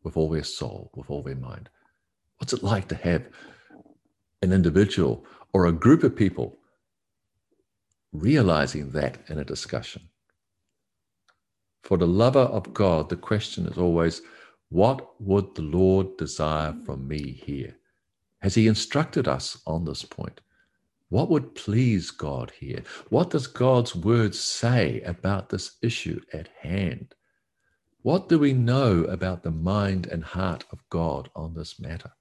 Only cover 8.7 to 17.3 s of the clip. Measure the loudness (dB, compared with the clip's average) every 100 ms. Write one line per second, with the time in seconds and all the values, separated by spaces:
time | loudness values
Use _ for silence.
8.7 | -4 -6 -2 -4 -6 -10 -8 -8 -10 -6
9.7 | -8 -8 -18 -20 _ _ _ _ _ _
10.7 | _ _ _ _ _ _ _ _ _ _
11.7 | _ -2 2 4 4 4 4 2 0 -6
12.7 | 0 2 2 0 -6 -2 -4 -2 -6 -6
13.7 | 0 2 2 2 -2 -16 -20 -20 _ _
14.7 | 2 2 2 -8 _ 0 0 0 -6 -2
15.7 | 2 4 4 0 -6 -10 -4 -2 0 -2
16.7 | -6 -10 -10 -8 -8 -8